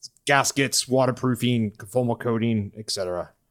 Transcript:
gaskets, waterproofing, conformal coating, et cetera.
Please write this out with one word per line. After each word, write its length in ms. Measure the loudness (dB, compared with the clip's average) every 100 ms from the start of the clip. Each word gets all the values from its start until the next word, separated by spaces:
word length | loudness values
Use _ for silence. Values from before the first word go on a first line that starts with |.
| -20 _
gaskets, 640 | 2 2 2 0 0 0 0
waterproofing, 840 | 2 2 2 0 0 0 2 0
conformal 460 | -4 -4 0 0 0
coating, 540 | -2 0 2 0 -2 -8
et 120 | -8
cetera. 440 | -6 -4 -4 -8 _ _